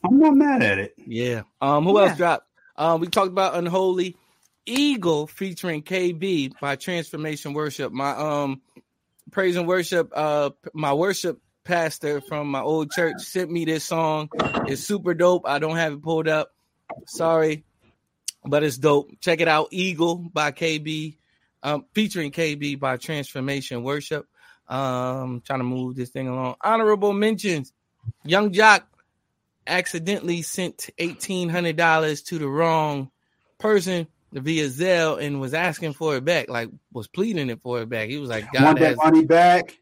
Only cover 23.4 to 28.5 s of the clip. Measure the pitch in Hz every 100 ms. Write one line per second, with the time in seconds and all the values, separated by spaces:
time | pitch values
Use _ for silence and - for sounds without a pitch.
23.4 | 131 139 127 123 123 147 139 151 - _
24.4 | _ _ _ 131 135 127 127 131 127 123
25.4 | - 135 123 127 127 131 123 135 131 127
26.4 | 127 - 202 226 220 208 202 202 214 220
27.4 | 208 160 131 _ _ _ 113 - 147 185
28.4 | 208